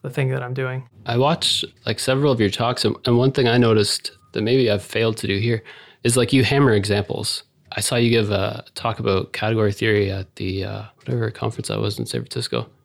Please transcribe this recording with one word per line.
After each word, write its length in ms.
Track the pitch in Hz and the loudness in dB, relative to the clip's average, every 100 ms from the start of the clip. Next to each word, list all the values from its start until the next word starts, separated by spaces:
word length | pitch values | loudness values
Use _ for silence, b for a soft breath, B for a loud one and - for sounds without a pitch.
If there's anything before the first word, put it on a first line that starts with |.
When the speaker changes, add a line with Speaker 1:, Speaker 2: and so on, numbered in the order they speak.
Speaker 1:
the 60 | 139 | -10
thing 200 | 139 131 | -4 -2
that 120 | 131 | -2
I'm 120 | 123 | -6
doing. 340 | 131 131 127 131 - - | -6 -6 -6 -12 -14 -4
Speaker 2:
I 120 | 120 | 0
watched, 480 | 139 170 - - - _ - | 2 2 0 -2 -6 _ -6
like, 140 | 113 | -4
several 320 | - 131 147 | 0 2 2
of 80 | 120 | 4
your 100 | 104 | 2
talks, 360 | - 117 123 110 | 2 -2 0 -2
and, 100 | - - | -2 2
and 120 | 120 | 4
one 160 | 131 | 4
thing 160 | 135 120 | 4 4
I 80 | 120 | 4
noticed 540 | 117 107 101 - - - _ | 6 4 2 -2 -8 -16 _
that 100 | - | -4
maybe 300 | 110 131 117 | 0 2 2
I've 120 | 104 | 0
failed 340 | - 110 113 110 | -2 -2 0 -2
to 100 | 107 | -2
do 100 | 98 | -2
here 260 | 117 110 - B B B 120 | 0 -2 -6 B B B 0
is, 100 | 123 | 2
like, 160 | 120 | 2
you 140 | 135 113 | 4 4
hammer 260 | 139 139 | 4 4
examples. 720 | 107 101 101 98 - 113 - - _ - | 4 2 0 -2 -4 -6 -8 -10 _ -12
I 80 | - | -6
saw 160 | - 123 | -2 2
you 120 | 120 | 4
give 220 | 117 104 | 4 2
a 320 | 98 98 110 - - | 0 -2 -6 -12 -8
talk 240 | 117 - | -6 -4
about 340 | 113 95 - | 0 0 -2
category 400 | - 110 113 104 | -4 -2 2 0
theory 360 | 104 113 104 98 | 0 0 2 0
at 240 | 98 95 - | -2 -8 -8
the, 260 | 95 95 | -6 -4
uh, 200 | 95 104 107 _ | -6 -8 -12 _
whatever 300 | - 123 110 | -6 -4 -4
conference 380 | - 113 - - | -4 -6 -6 -6
that 140 | 107 | -4
was 180 | 107 107 | -4 -4
in 60 | - | -6
San 160 | - | -6
Francisco, 480 | - - - - 113 _ | -8 -8 -6 -6 -6 _